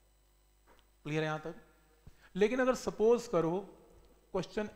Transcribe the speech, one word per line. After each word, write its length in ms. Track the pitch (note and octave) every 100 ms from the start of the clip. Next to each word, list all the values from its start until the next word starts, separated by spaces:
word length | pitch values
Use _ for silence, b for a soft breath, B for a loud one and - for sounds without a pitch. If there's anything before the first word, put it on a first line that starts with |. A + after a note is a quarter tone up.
| _ _ _ _ _ _ _ - _ _
क्लियर 180 | D3 D3+
है 40 | D#3
यहां 120 | D#3
तक? 160 | D#3+ - - _ _ _ - b b F#3
लेकिन 240 | G#3 B3+
अगर 140 | B3+
suppose 520 | A#3+ - F3 G#3+ A#3+ -
करो 320 | F3 D#3+ F3+ G3 - - - - - _
question 360 | F#3+ F3 - G#3+